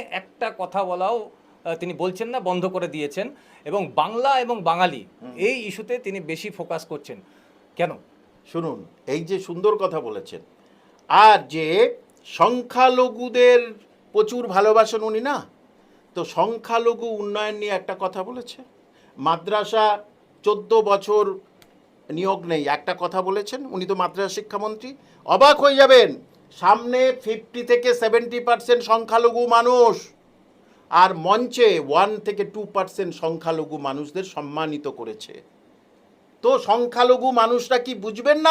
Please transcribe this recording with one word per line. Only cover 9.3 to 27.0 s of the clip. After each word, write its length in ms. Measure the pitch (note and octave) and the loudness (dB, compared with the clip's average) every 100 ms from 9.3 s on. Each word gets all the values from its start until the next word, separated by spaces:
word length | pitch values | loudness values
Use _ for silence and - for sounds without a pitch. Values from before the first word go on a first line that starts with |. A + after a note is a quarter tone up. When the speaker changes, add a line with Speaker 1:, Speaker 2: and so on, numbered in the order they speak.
| F#3+ | -8
Speaker 2:
সুন্দর 380 | F#3+ E3+ G#3 G#3 | -8 -4 -2 0
কথা 240 | F#3+ D#3+ | -2 -4
বলেছেন, 400 | A#2+ G#2 - E2+ - _ _ _ _ _ - | -8 -10 -12 -16 -20 _ _ _ _ _ 2
আর 320 | D#3+ G#3+ G3+ C3+ | 8 8 8 2
যে 480 | D#3 D#3 F3+ B3 - _ _ - | -6 -2 2 0 -2 _ _ -12
সংখ্যালঘুদের 1500 | - F#3 B3 A#3+ B3 B3+ B3+ B3+ G#3+ B3 A#3+ B3 B3 A#3 G#3 _ _ _ | 2 2 2 -4 2 4 4 0 -2 -4 4 6 6 2 -10 _ _ _
প্রচুর 360 | G#3 G#3+ B3 A3+ | -2 0 -2 -2
ভালোবাসেন 540 | F#3+ G#3 A3 A3 A3 | 2 4 4 2 0
উনি 200 | A3 G#3+ | -4 -4
না, 240 | B3+ C#4 G#2+ _ _ _ _ _ _ - | -4 -6 -10 _ _ _ _ _ _ -10
তো 100 | E3+ | -6
সংখ্যালঘু 800 | - G3 A3+ - A#3 A#3 A#3 A#3 | -2 -2 -4 -4 -2 0 -2 -4
উন্নয়ন 500 | G#3+ G#3 G#3 G#3+ G#3 | -8 -6 -6 -6 -6
নিয়ে 160 | G#3 | -4
একটা 240 | F#3+ G3 F#3 | -6 -6 -6
কথা 240 | F#3+ F#3+ | -6 -6
বলেছে, 400 | F#3+ B3 A#3 - B3+ _ _ _ _ - | -10 -12 -16 -20 -20 _ _ _ _ -6
মাদ্রাসা 840 | C#3+ E3+ E3+ G#3 G3+ A3 G#3+ G#3 - _ _ _ | -2 -2 -2 -4 0 2 2 0 -6 _ _ _
চোদ্দ 380 | G#3 G#3 - A3+ | -2 -2 2 2
বছর 520 | G#3 G3 G3 G#3 G3 - - _ _ _ _ _ - D#3 | 4 0 2 0 0 -4 -14 _ _ _ _ _ -12 -6
নিয়োগ 220 | F#3+ F#3+ E3+ | -4 -4 -4
নেই। 120 | D#3+ C#3+ D3 | -4 -2 -4
একটা 180 | - F3+ | -4 -6
কথা 160 | F3 F#3 F#3 | -4 -4 -2
বলেছেন, 340 | G3 G3+ B3+ C4+ F#3+ | -4 -6 -10 -10 -8
উনি 100 | F#3 | -4
তো 40 | F#3+ | -2
মাদ্রাসা 340 | F3 E3+ G3 F#3+ | -2 -4 -6 -8
শিক্ষামন্ত্রী। 520 | G#3 G#3 G#3+ G#3+ B3 C4+ _ _ - F3+ | -10 -8 -8 -10 -16 -20 _ _ 0 6
অবাক 200 | C#4 C#4+ | 6 8
হয়ে 160 | C#4 C4+ | 4 6
যাবেন, 280 | C4+ C4 G3+ C3 - _ _ - | 8 8 8 2 -14 _ _ -2
সামনে 420 | F3+ A3 A#3+ B3+ | 2 2 2 0